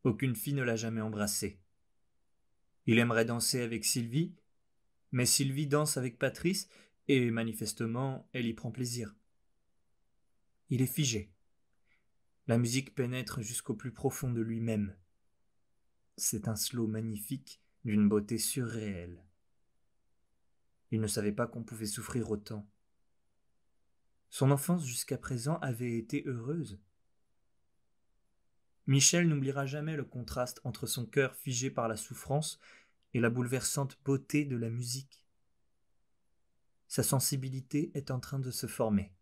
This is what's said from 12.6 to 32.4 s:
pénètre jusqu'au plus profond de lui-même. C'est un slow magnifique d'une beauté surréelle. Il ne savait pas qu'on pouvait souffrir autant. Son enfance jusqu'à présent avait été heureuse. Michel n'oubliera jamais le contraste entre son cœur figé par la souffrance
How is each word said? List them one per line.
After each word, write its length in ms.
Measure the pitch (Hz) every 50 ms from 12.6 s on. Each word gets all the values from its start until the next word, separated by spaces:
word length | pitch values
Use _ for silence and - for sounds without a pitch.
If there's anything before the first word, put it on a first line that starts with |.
| 120 117 120 135 135 - -
pénètre 460 | - 127 120 127 127 127 - - 131
jusqu'au 320 | 107 110 117 - - - 113
plus 180 | 104 - 123
profond 400 | 113 - - 135 131 - - 127
de 80 | 120 117
lui-même. 560 | 113 113 113 113 113 113 110 104 104 98 92 - _ _ _ _ _ _ _ _ _ _ _ _ _ _ _ _ _ _ _ _ _ _ _
C'est 320 | - - - - 110 107
un 80 | 117 110
slow 320 | 104 - - - 120 113
magnifique 720 | 107 110 110 113 113 110 104 - - 131 135 - - - _ _ _ _ _ -
d'une 240 | 120 104 104 104
beauté 300 | 101 107 104 104 104 117
surréelle. 880 | 110 - - - 135 123 113 113 113 107 104 98 87 85 87 87 87 - _ _ _ _ _ _ _ _ _ _ _ _ _ _ _ _ _ _ _ _ _ _ _ _ _ _ _ _ _ _ _ _ _
Il 100 | 117 110
ne 60 | 110
savait 260 | 104 - 110 101 104 104
pas 140 | 113 120
qu'on 160 | 113 - 120 113
pouvait 220 | - 117 107 110
souffrir 460 | 104 104 117 104 - - 123 110 107
autant. 340 | 110 104 104 - 113 104 104 - _ _ _ _ _ _ _ _ _ _ _ _ _ _ _ _ _ _ _ _ _ _ _ _ _ _ _ _ _ _ _ _
Son 220 | - - 139 135
enfance 340 | 143 139 139 - 175 - 151
jusqu'à 320 | 127 120 - - - 135
présent 400 | 120 - - 135 120 113 143 160 165
avait 380 | - 135 120 113 123 120 117
été 260 | 117 113 110 139 143 -
heureuse. 520 | 143 127 120 113 131 156 170 139 104 98 101 _ _ _ _ _ _ _ _ _ _ _ _ _ _ _ _ _ _ _ _ _ _ _ _ _ _ _ _ _ _ _ _ _ _ _ _ _ _ _ _ _ -
Michel 380 | 135 139 135 - - 170 175
n'oubliera 380 | 165 151 143 135 135 131 143 139
jamais 320 | 135 139 151 147 156 160
le 80 | 151 123
contraste 560 | - - 123 117 - - 131 123 120 - - _
entre 220 | 127 110 - -
son 200 | 117 - 131 120
cœur 300 | 113 - 147 135 127 -
figé 340 | - - 143 127 120 127 135
par 200 | - - 117 113
la 80 | 110
souffrance 600 | 104 - - 127 - - - 135 151